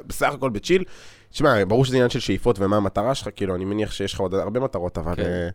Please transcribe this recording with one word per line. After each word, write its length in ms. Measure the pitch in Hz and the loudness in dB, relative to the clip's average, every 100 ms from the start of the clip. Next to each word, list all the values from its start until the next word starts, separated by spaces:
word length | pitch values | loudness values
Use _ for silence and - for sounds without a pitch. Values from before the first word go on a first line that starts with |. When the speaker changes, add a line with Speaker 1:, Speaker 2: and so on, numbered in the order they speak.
| - | -4
Speaker 1:
בסך 280 | - 131 | -2 0
הכל 160 | 143 135 | 0 -2
בצ'יל. 340 | 101 - 185 185 - - - _ | -2 2 2 0 -10 -20 -20 _
תשמע, 340 | - 147 113 92 | 0 4 4 4
ברור 160 | 117 | 4
שזה 120 | 131 127 | 4 4
עניין 140 | 123 | 2
של 100 | 123 | 2
שאיפות 360 | - 95 120 113 | -2 0 2 2
ומה 180 | 98 104 | 2 2
המטרה 380 | 98 - 113 | 2 0 0
שלך, 140 | 139 107 - | -2 -6 -6
כאילו, 180 | 95 | -4
אני 100 | 90 | -2
מניח 280 | 95 104 104 | -2 -2 -4
שיש 220 | - 98 | -4 -6
לך 60 | - | -2
עוד 140 | 92 | -2
הרבה 260 | 95 87 120 | 0 -2 -2
מטרות, 380 | 135 92 87 - | -2 -2 -4 -4
אבל, 180 | 82 87 | -4 -2
Speaker 2:
כן. 60 | |
Speaker 1:
אה, 260 | 90 90 85 | -2 -2 -4